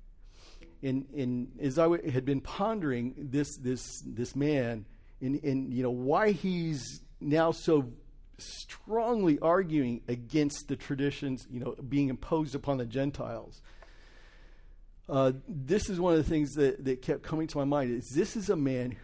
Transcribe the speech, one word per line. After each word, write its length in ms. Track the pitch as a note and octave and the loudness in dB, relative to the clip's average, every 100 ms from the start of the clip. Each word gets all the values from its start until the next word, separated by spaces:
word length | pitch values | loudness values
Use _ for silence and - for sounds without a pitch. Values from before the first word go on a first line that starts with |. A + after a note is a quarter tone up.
| - - - - - - - - | -20 -20 -20 -20 -20 -20 -20 -8
In, 260 | C3+ C3 C3+ | -2 -2 -4
in, 360 | D3 B2+ B2 B2 - | -4 -2 -2 -4 -4
as 180 | D3 C3+ | -2 4
I 60 | |
w-, 260 | E3 E3+ E3 | 4 4 2
had 140 | B2 | 0
been 160 | C3 C#3 | 0 0
pondering 760 | - - G3+ A3 D#3 B2 A#2+ C3 | -2 -2 -2 0 0 0 -2 -6
this, 400 | C#3+ C#3 C#3+ - | -4 -2 -2 -4
this, 440 | B2 B2 - - C3 | -4 -4 -6 -12 -10
this 280 | A2+ A#2+ | -6 -4
man, 520 | C3+ D3 D3 A#2 A2+ G#2+ - - - | 0 2 2 0 -4 -8 -18 -20 -8
in, 160 | C3 C#3+ | -4 -2
in, 320 | D3+ C3+ C3+ | 0 -2 -2
you 100 | B2 | -2
know, 80 | B2+ | 0
why 400 | B2 B2+ D#3+ G#3+ | 0 2 4 4
he's 720 | G3 F#3+ F3+ E3 D3 A#2+ C#3 - - | 2 0 0 0 -2 -6 -12 -16 -8
now 320 | D3 D3+ E3 | 2 4 4
so 400 | E3 - D#3 B2 - - - - - | 2 4 4 4 -6 -18 -20 -20 -18
strongly 1000 | - - - - - A3 A#3 A#3 F#3 C#3+ | -14 -14 -14 -16 -4 0 2 4 4 6
arguing 640 | D#3+ F3 F3+ D#3 B2+ A#2+ - | 6 4 4 2 2 0 -4
against 640 | B2 A#2 D#3 D3 C#3+ - | -6 -2 2 2 0 -6
the 80 | C#3 | -6
traditions, 680 | - C#3 C#3+ C#3+ C#3+ B2+ - | -4 0 0 0 -4 -4 -6
you 80 | B2+ | -8
know, 160 | A#2+ - B2+ | -6 -8 -2
being 180 | C#3 C#3 | 0 2
imposed 480 | A#2+ - D#3+ D#3 C#3 | -2 -2 0 0 -2
upon 220 | - C3+ | -2 -2
the 80 | A#2+ | -2
Gentiles. 760 | A#2+ C#3 C3+ A#2 A2+ - - - - - - - - - - - - - - - - - | -2 -2 -2 -6 -8 -12 -18 -20 -20 -20 -20 -20 -20 -20 -20 -20 -20 -20 -20 -20 -20 -2
Uh, 220 | C#3 C3+ C3 - | 2 4 2 -6
this 420 | E3 C3 G3+ - | -8 0 0 2
is 100 | F3+ | 0
one 140 | F3+ | 4
of 100 | E3 | 4
the 60 | D3+ | 4
things 240 | D#3+ C#3+ | 2 0
that, 320 | C3 C#3 B2+ C3+ | 4 2 2 -2
that 160 | B2+ | -2
kept 220 | - D3 | -2 -4
coming 240 | - D#3 D#3+ | -2 -4 -2
to 100 | D3+ | -2
my 80 | C#3 | 0
mind, 260 | D3 B2+ | 2 0
is 220 | A#2 A2+ C3+ | -2 -2 0
this 220 | A3 A#3 | 0 -2
is 120 | F#3+ | 0
a 60 | F#3 | 2
man 400 | C#3 C3 B2+ - | 2 0 -2 -6